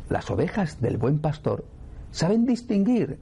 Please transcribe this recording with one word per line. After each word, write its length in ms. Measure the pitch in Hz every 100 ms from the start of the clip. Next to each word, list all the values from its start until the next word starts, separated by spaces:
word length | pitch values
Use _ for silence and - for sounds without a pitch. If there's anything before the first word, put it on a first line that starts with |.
| -
las 200 | 95 -
ovejas 500 | 95 170 - 175 -
del 160 | 113 -
buen 220 | 113 151
pastor 440 | 156 143 - 107 - - - - -
saben 360 | - 160 226 233
distinguir 720 | 240 - 202 196 247 151 -